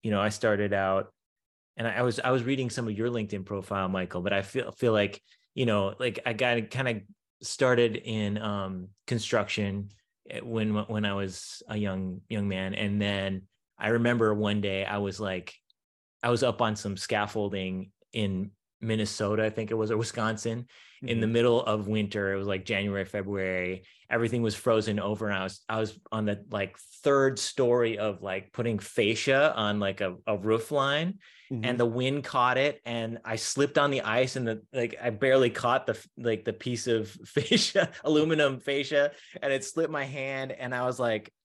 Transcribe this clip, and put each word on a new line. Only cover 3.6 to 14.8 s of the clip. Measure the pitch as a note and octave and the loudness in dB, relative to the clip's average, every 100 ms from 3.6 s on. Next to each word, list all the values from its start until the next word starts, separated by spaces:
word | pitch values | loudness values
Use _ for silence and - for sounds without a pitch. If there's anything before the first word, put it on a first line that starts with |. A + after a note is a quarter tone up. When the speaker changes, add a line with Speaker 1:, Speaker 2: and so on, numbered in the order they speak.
| F#2 G2+ F#2+ | -4 -2 0
Speaker 1:
Michael, | F#2+ F2+ F2+ | -2 -2 -2
but | F#2 | 0
I | G2 | 0
feel, | G2 C3 - | 0 -6 -6
feel | - B2 | 0 4
like, | A2 G2+ - _ _ _ | 4 4 -2 _ _ _
you | - B2 | -2 2
know, | G#2 G2 G2 | 4 2 0
like, | B2+ C3 B2 | -4 -2 -4
I | |
got | G#2+ B2 A#2+ A2 | 0 2 2 -2
kinda | B2+ C3 A2 G2 - _ _ | -2 -2 -2 -8 -20 _ _
started | - - C3 B2 A#2+ A2+ | -12 2 4 6 4 2
in, | - A2 G#2 G#2 | -4 -2 0 -2
um, | G#2+ G2+ F#2+ F#2+ F#2 _ - | -2 -4 -4 -6 -10 _ -4
construction, | A#2+ - A#2 G2+ - G2+ G2 G2+ - _ _ - | -4 2 0 2 -2 -2 -2 -8 -14 _ _ -14
eh, | - | -12
when, | - A2+ G#2+ | -4 -2 0
when | G#2 G#2 G#2+ | 0 0 -2
I | G#2 | 0
was | G2 G2 F#2 - - - | -2 -4 -8 -14 -16 -8
a | G#2+ | -4
young, | G2+ F#2+ F#2 F2+ - | -2 -2 -4 -8 -6
young | A2 G2+ | -2 -2
man. | F#2+ F#2+ | -2 -2
And | - G#2 G2+ | -2 -2 0
then | G2+ G2+ G2 F#2+ F#2+ _ _ _ | 0 0 -2 -4 -8 _ _ _
I | G#2+ | 0
remember | A#2 A#2 A#2+ A2 | 2 2 4 2
one | G#2 G#2 G#2 | 2 0 0
day | G2+ F#2+ | 0 -2